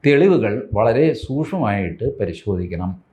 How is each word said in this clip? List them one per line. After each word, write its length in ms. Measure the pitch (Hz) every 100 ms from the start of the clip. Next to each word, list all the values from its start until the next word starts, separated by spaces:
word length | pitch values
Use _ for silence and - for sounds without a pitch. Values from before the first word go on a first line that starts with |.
| 143
തെളിവുകൾ 460 | 143 190 165 107 107 - 101
വളരെ 280 | 135 131 160 -
സൂക്ഷ്മമായിട്ട് 800 | - 135 156 190 117 101 90 80 123 -
പരിശോധിക്കണം. 720 | 101 - - 90 90 85 90 185 _